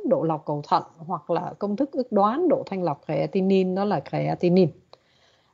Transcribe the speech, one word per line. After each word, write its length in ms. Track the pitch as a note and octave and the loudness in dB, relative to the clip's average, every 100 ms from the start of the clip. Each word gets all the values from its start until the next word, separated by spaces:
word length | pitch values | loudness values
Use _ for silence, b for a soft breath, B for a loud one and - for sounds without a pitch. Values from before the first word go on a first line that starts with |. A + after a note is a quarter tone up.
| F#4 | -2
độ 140 | D#3 | 0
lọc 240 | D#3+ D#3 - | 0 -2 -4
cầu 160 | D3 D3 | -6 0
thận 140 | E3+ - - | -2 -2 -10
hoặc 340 | D#3+ E3+ - | -8 -8 -4
là 240 | E3 D#3+ D3+ | -4 -4 -6
công 180 | G3+ G3+ | -4 -2
thức 160 | C#4+ | -4
ước 200 | D#4+ B3 | -4 -2
đoán 360 | G#3 G#3 C4+ F4+ | 2 2 2 0
độ 140 | F#3 - | 0 -2
thanh 160 | F#3+ | -4
lọc 180 | E3+ C#3+ | -2 -4
creatinine, 680 | - D3+ D#3 G3 F#3+ F#3+ F#3 | -4 -2 -2 0 2 2 2
đó 100 | F#3 | 0
là 160 | G#3 E3+ | -2 -2
creatinine. 720 | - D3+ D3+ D#3+ F3+ F#3 E3+ - _ b b b b b b | -4 -4 -2 0 4 4 4 0 _ b b b b b b